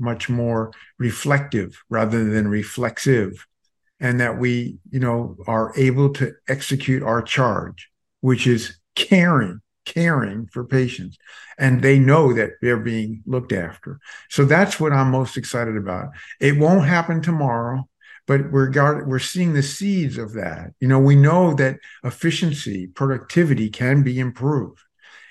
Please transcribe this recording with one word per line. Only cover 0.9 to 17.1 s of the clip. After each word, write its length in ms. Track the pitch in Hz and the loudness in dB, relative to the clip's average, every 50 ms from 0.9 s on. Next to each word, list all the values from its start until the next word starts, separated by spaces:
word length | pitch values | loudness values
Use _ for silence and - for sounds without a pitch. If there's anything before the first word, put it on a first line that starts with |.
| _ - | _ -6
reflective 800 | 123 117 - - - 143 143 139 143 - - 107 95 - - - _ _ | -6 -4 -4 -4 -2 0 0 0 0 -2 -4 -4 -4 -6 -10 -18 _ _
rather 360 | 113 113 113 107 113 117 110 | -2 -2 0 0 0 0 0
than 240 | 107 107 110 107 104 | 0 0 0 0 0
reflexive, 960 | 104 107 104 - - - 123 117 - - - 143 135 113 101 92 95 - - _ _ _ _ _ _ _ _ _ _ _ | -2 -4 -4 -6 -6 -6 -6 -6 -6 -4 0 2 2 2 2 -2 -6 -10 -18 _ _ _ _ _ _ _ _ _ _ _
and 200 | 123 123 123 123 | -4 -2 -2 0
that 180 | 123 120 120 120 | -2 -2 -2 -2
we, 400 | 123 123 123 120 120 117 - - _ - | -2 -2 -2 -2 -4 -8 -10 -14 _ -10
you 80 | - 131 | -6 -4
know, 380 | 127 123 117 120 120 - 90 98 101 | -2 -2 -2 -2 -4 -6 -10 -12 -8
are 260 | - 113 110 110 110 - | -4 -2 -2 -2 -2 -2
able 360 | 147 135 131 123 135 143 139 139 | 0 0 2 2 2 2 2 2
to 180 | - 131 - - _ _ - | 0 -4 -4 -4 _ _ -6
execute 560 | 135 139 - - 143 135 - - 131 131 - | -6 -6 -4 -4 -4 -4 -2 -2 -2 -2 0
our 180 | 110 113 120 113 | 0 -2 -2 -2
charge, 680 | - - 143 131 117 98 92 87 90 92 - - - _ _ _ _ _ _ | -2 0 0 2 2 0 -2 -4 -8 -12 -18 -20 -20 _ _ _ _ _ _
which 280 | - 131 127 - - 123 | 0 0 0 2 2 2
is 300 | 120 110 - - - _ _ _ _ | 2 2 0 -6 -12 _ _ _ _
caring, 640 | - - - 196 185 175 175 165 131 110 92 87 107 - _ _ _ _ | -6 0 2 4 4 4 4 4 2 2 0 -4 -10 -16 _ _ _ _
caring 640 | - - 165 170 170 160 135 113 98 98 110 117 - | -8 -4 -2 0 0 0 0 -2 -4 -6 -8 -10 -10
for 160 | - 123 123 | -10 -10 -6
patients, 540 | 123 135 131 127 123 - - 90 92 - _ _ - - - - - - | -2 0 0 0 0 -4 -8 -12 -14 -16 _ _ -20 -20 -20 -20 -20 -6
and 260 | - 147 131 127 123 127 | -2 2 2 2 4 4
they 180 | 135 139 139 | 4 6 6
know 320 | 131 131 143 165 156 127 120 | 6 6 6 6 6 4 4
that 180 | 117 107 - - - | 2 0 -2 -4 -4
they're 200 | - 120 120 113 | -2 0 0 0
being 420 | 107 117 113 110 107 107 110 110 - | -2 -4 -4 -4 -4 -6 -8 -10 -8
looked 260 | - 127 127 123 - 107 | -6 -6 -6 -4 -4 -4
after. 480 | 92 85 80 - - - - 139 - _ - - - - _ | -6 -4 -6 -10 -14 -16 -18 -18 -18 _ -20 -20 -20 -18 _
So 160 | - - 143 | 0 2 2
that's 360 | 135 151 175 202 196 - - | 4 4 4 4 2 0 -2
what 120 | 160 156 143 | -2 0 2
I'm 200 | 135 135 131 131 | 2 2 2 0
most 240 | 131 131 120 - | 0 -2 -4 -6
excited 400 | 135 - - - 120 117 113 110 | -10 -10 -8 -6 -6 -4 -4 -6
about. 320 | 107 98 95 90 92 92 143 - - - - - - | -6 -6 -6 -6 -8 -8 -10 -14 -18 -20 -20 -8 -2
It 180 | - 139 147 147 | 0 2 2 4
won't 300 | 151 160 185 196 147 143 | 4 4 4 4 4 4
happen 340 | 180 170 165 175 | 2 0 0 0